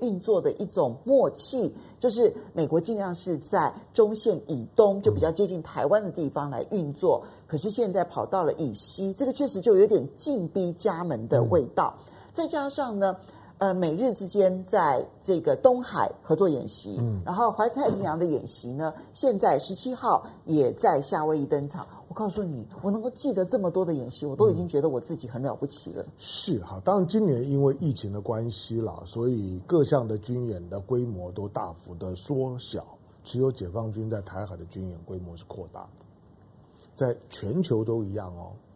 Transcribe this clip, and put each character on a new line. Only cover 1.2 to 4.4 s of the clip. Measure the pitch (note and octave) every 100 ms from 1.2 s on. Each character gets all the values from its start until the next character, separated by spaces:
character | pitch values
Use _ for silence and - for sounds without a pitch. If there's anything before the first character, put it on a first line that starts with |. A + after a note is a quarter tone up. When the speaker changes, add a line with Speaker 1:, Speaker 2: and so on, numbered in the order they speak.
| F3
Speaker 1:
契， | - - C4 F#3 - - -
就 | B3+
是 | A3 A3 - -
美 | - D3+
国 | D#3+
尽 | E3 A3
量 | F#3+ F3
是 | F#3+ D#3
在 | - G3 D3 - -
中 | - G#3+
线 | G#3+ A#3 E3